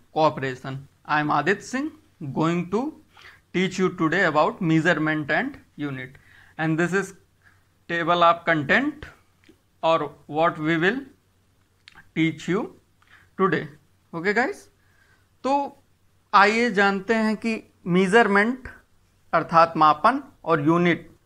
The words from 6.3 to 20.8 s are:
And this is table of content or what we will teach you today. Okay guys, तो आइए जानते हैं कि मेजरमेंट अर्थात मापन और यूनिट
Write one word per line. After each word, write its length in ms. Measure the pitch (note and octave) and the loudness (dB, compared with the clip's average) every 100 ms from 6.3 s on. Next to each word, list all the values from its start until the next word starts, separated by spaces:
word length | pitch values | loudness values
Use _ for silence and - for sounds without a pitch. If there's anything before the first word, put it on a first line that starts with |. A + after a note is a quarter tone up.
| - - - | -20 -16 -6
And 200 | D#3+ D#3 | -2 0
this 140 | E3+ | 0
is 200 | F#3+ F#3+ - _ _ _ _ _ _ - | -2 -6 -12 _ _ _ _ _ _ -8
table 340 | E3+ E3 F3 | -4 0 4
of 220 | E3+ E3+ - | 4 4 0
content 600 | D#3+ C#3+ G3+ D4 - - - _ _ _ _ _ _ | 0 2 0 0 -6 -14 -20 _ _ _ _ _ _
or 280 | E3 E3 D3 - - | 0 0 -2 -10 -8
what 280 | D3 E3+ D#3+ | -2 0 0
we 180 | D3+ E3 | -2 0
will 240 | F3+ C4 - _ _ _ _ _ _ _ - - - - | 0 -2 -8 _ _ _ _ _ _ _ -20 -20 -8 -2
teach 320 | D#3+ D#3 - | -2 -2 -4
you 200 | F#3+ F4+ - _ _ _ - _ - | -4 -6 -12 _ _ _ -20 _ -2
today. 260 | F#3+ D#3 D3+ - _ _ _ E3 | 0 0 -4 -16 _ _ _ -6
Okay 180 | F3+ | -2
guys, 240 | G#3 C#4 G#4 - _ _ _ _ _ _ _ | -2 -2 -6 -18 _ _ _ _ _ _ _
तो 400 | B3+ C#4+ C#4 - _ _ _ _ _ | -2 -2 -4 -12 _ _ _ _ _
आइए 380 | G3+ G3+ A3+ A#3+ | 4 4 4 0
जानते 420 | G3 G3 G3 F#3+ | 2 0 0 -2
हैं 220 | A3+ A3 G#3+ | 0 0 -2
कि 360 | A3+ A3 - _ F#3 | -4 -6 -10 _ 0
मेजरमेंट 800 | F3 F#3+ A3+ A3 G3+ A3 B3+ - - _ _ _ _ _ | 2 4 4 4 2 0 -4 -12 -20 _ _ _ _ _
अर्थात 400 | E3+ D3+ E3 E3 E3 | -4 2 4 4 4
मापन 460 | D#3 D3+ G#3+ C4+ - _ | 2 4 2 0 -6 _
और 220 | - D#3+ C#3+ | -2 0 2
यूनिट 500 | E3+ | 2